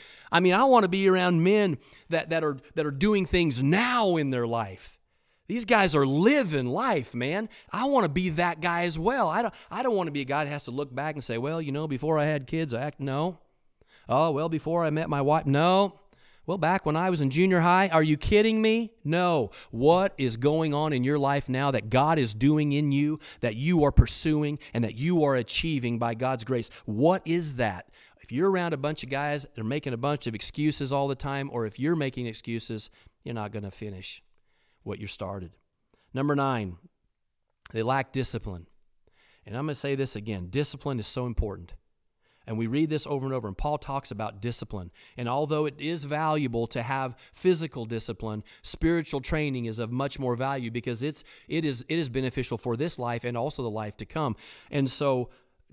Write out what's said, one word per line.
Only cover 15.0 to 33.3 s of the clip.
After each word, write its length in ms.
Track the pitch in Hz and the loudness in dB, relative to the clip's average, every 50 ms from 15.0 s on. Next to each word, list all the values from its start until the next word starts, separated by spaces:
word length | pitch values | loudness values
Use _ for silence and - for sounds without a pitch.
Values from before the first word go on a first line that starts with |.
| 165 160 | 0 0
my 120 | 151 143 | 0 0
wife," 260 | 135 139 151 156 - | 2 2 2 2 2
no. 520 | 143 135 143 160 180 185 190 202 190 - - _ _ _ _ _ _ _ _ - | 2 2 4 4 4 4 4 2 0 -2 -10 _ _ _ _ _ _ _ _ -6
"Well, 140 | - 180 196 | -6 -2 0
back 260 | 156 160 185 190 - | 0 0 0 0 0
when 100 | 156 151 | 0 0
I 140 | 160 180 190 | 0 2 0
was 120 | 180 151 | 2 2
in 100 | 143 135 | 0 2
junior 300 | 131 160 185 190 185 175 | 4 4 4 4 6 4
high," 260 | 165 175 180 185 196 | 6 6 6 6 4
are 160 | 185 165 160 156 | 4 4 4 4
you 120 | 156 151 | 4 2
kidding 460 | 147 - - 208 208 214 226 220 220 | 2 2 4 6 6 6 6 4 4
me? 320 | 220 220 220 233 233 214 - _ - | 2 2 2 2 0 -4 -8 _ -2
No. 460 | 147 160 175 180 180 170 147 113 98 - - - - | 0 0 2 2 2 2 2 0 -2 -6 -14 -16 -10
"What 420 | - 113 127 151 170 180 196 190 - - | -2 4 6 6 6 6 4 0 0 -2
is 180 | 135 123 110 | -2 -2 0
going 380 | 113 123 143 151 160 160 156 143 | 0 2 2 2 2 0 0 0
on 180 | 147 156 156 147 | 0 0 0 0
in 100 | 127 123 | 0 0
your 140 | 135 147 | 0 0
life 320 | 147 139 135 143 143 - - | 2 2 0 0 0 -2 -2
now 220 | 127 131 143 143 | -2 0 0 0
that 180 | 135 110 104 110 | 0 0 -2 2
God 300 | 117 127 143 156 165 156 | 2 4 4 4 4 2
is 160 | 131 110 104 | 0 0 0
doing 360 | 107 127 143 151 151 151 147 | 2 4 4 4 4 2 2
in 200 | 143 147 151 143 | 2 2 2 2
you, 280 | 139 139 147 151 156 151 - - - - | 2 2 2 0 -2 -4 -8 -16 -8 -6
that 160 | - 120 110 | -4 -4 -4
you 280 | 117 135 165 180 160 147 | -2 0 2 4 4 4
are 80 | 143 | 8
pursuing, 680 | - - 131 - - - - 165 156 151 151 147 147 143 - - - | 8 6 6 6 0 -2 0 0 0 0 0 -2 -4 -6 -10 -6 -2
and 80 | 117 120 | -2 -2
that 160 | 104 107 113 | -2 -2 -2
you 240 | 139 170 180 165 151 | -2 0 2 4 4
are 120 | 143 135 | 4 2
achieving 640 | 127 113 - - - - 165 156 139 120 120 120 | 0 0 -2 -2 -2 0 0 -2 -2 0 -2 -2
by 160 | 113 120 117 117 | -2 -2 -2 -2
God's 300 | 113 127 127 135 120 113 | -2 -2 -2 -2 -4 -4
grace? 260 | 120 131 120 110 - - - - | -2 -2 -2 -2 -6 -12 -12 -8
What 380 | - 104 107 135 165 185 185 - | -6 0 4 4 4 4 2 0
is 300 | 160 165 175 165 151 135 | -2 -2 -2 -2 -4 -2
that?" 340 | 123 120 104 92 90 - - - - - _ _ _ | -2 -2 -2 -2 -6 -12 -18 -20 -20 -20 _ _ _
If 100 | - - | -12 -6
you're 200 | 117 135 180 196 | -2 0 2 2
around 220 | 190 180 175 170 156 | 2 2 0 0 -2
a 40 | |
bunch 240 | 135 139 147 151 - | -2 -2 -4 -4 -6
of 80 | - 127 | -6 -6
guys 380 | 135 135 143 147 147 147 139 - - | -4 -4 -2 -2 -4 -4 -6 -10 -8
that 40 | 120 | -6
are 40 | 107 | -4
making 300 | 110 135 151 - 135 117 | -4 -4 -4 -4 -4 -4
a 40 | |
bunch 300 | 117 127 143 147 143 - | -2 -2 -2 -2 -2 -4
of 80 | 120 110 | -6 -6
excuses 580 | 104 - - - - 151 156 143 - 143 127 143 | -6 -8 -8 -4 0 0 0 0 0 -2 -2 0
all 140 | 139 139 | 0 0
the 80 | 139 135 | 0 -2
time, 340 | 131 - 143 139 139 135 139 | -4 -4 -4 -4 -4 -4 -4
or 140 | 123 120 113 | -4 -4 -4
if 140 | 107 - - | -4 -4 -2
you're 160 | 131 156 175 | 0 0 0
making 320 | 165 143 135 - 127 120 | 0 0 -2 -4 -4 -6
excuses, 640 | 117 110 - - 117 117 113 - - 113 107 - - - _ _ _ _ _ _ | -6 -8 -8 -8 -6 -6 -6 -4 -6 -6 -8 -8 -12 -16 _ _ _ _ _ _
you're 100 | - | -8